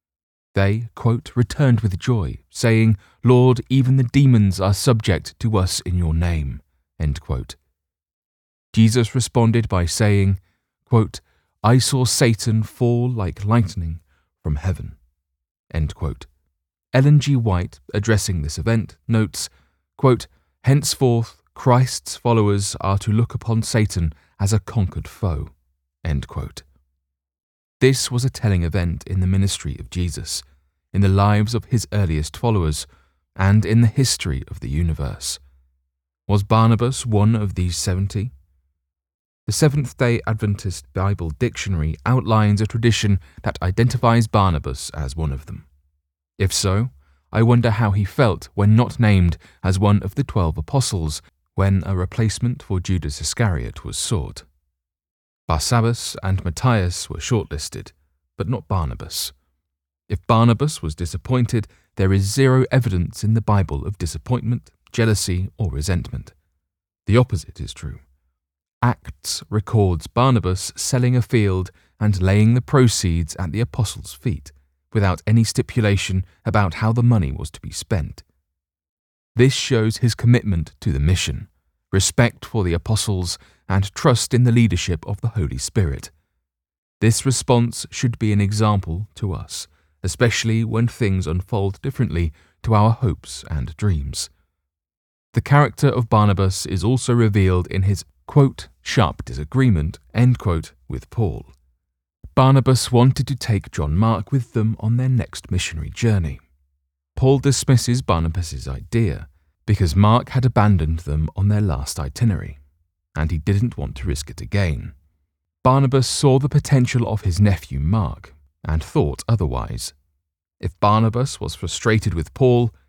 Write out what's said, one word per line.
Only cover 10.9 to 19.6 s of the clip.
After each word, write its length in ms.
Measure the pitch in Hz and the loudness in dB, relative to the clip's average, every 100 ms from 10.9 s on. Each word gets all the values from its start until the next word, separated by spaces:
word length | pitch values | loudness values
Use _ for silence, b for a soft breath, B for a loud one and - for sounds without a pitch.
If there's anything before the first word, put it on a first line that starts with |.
| 117 104 - _ _ _ _ | 0 0 -4 _ _ _ _
"I 140 | 107 127 | 2 2
saw 260 | - 135 | 2 -2
Satan 600 | 127 - 123 113 - 110 | -2 0 0 0 0 -2
fall 460 | 107 - 120 120 123 | -2 -2 0 0 -2
like 360 | 117 90 - 98 | -4 -6 -6 0
lightning 560 | 120 95 - 82 82 _ _ _ _ | 2 0 -2 -8 -8 _ _ _ _
from 120 | 82 73 | -6 -4
heaven," 400 | 95 - - - _ _ _ _ _ _ _ | -4 -6 -8 -16 _ _ _ _ _ _ _
end 220 | 82 73 | -4 -4
quote. 320 | - 76 58 - _ _ _ _ _ _ | -4 -8 -8 -14 _ _ _ _ _ _
Ellen 260 | 127 139 151 | 2 6 6
G. 160 | 139 135 | 4 0
White, 460 | 113 90 87 - _ | 2 0 -2 -10 _
addressing 480 | 107 104 107 - 87 | -4 0 0 0 -4
this 160 | 73 - | -4 -4
event, 380 | 78 113 - - - | -2 -2 -2 -10 -2
notes, 440 | 113 107 - - _ | 0 0 -4 -12 _